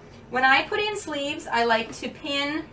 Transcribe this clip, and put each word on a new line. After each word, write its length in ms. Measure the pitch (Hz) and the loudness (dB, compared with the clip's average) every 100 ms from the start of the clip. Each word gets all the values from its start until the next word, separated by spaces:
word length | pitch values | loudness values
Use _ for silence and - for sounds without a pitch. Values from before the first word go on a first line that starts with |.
| - - - | -16 -20 -4
when 120 | 247 | 2
I 200 | 262 277 | 6 4
put 180 | 320 427 | 4 0
in 160 | 427 415 | 0 -2
sleeves, 500 | - 294 285 330 - | -6 -4 -4 -6 -2
I 180 | 233 | 0
like 280 | 233 226 226 - | 4 2 0 -8
to 120 | 262 | -10
pin, 560 | - 294 277 285 311 - | -8 -4 -2 -2 -4 -8